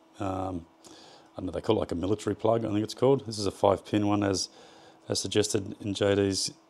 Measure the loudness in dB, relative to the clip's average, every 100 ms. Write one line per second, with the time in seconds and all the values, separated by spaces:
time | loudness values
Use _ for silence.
0 | _ -8 -6 -4 -4 -6 -10 _ -20 -20
1 | -20 -20 -16 -10 -8 -4 0 0 0 -2
2 | -2 -2 -2 0 2 2 0 -2 -2 2
3 | 4 4 0 -4 -6 2 4 4 2 0
4 | 2 2 2 0 -4 -10 -20 -20 -20 -18
5 | -6 -6 0 0 2 -2 -4 -8 -8 0
6 | 2 4 2 0 -4 -8 _